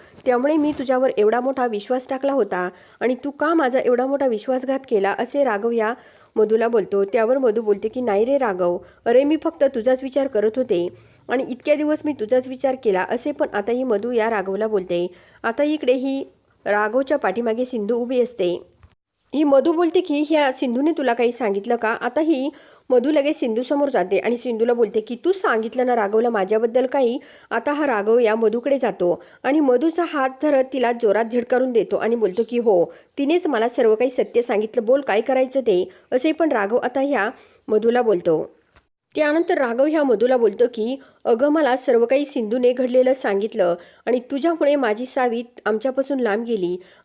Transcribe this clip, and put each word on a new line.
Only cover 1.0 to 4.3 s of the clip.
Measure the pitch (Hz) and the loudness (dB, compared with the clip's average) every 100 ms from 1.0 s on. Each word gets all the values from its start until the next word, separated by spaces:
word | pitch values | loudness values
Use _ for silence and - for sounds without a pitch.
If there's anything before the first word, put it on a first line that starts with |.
| 262 - | 2 2
एवढा | 208 233 | 2 2
मोठा | 254 269 247 | 0 -2 -2
विश्वास | 208 208 254 262 | -4 -4 -4 -4
टाकला | 262 277 | -4 -2
होता | 277 202 180 180 - - - | 0 0 -2 -4 -8 -20 -6
आणि | 233 254 | -4 -2
तू | 285 | -6
का | - 294 | -4 0
माझा | 339 262 254 | 2 2 0
एवढा | - 240 269 | 2 0 0
मोठा | 277 | 0
विश्वासघात | 269 | 0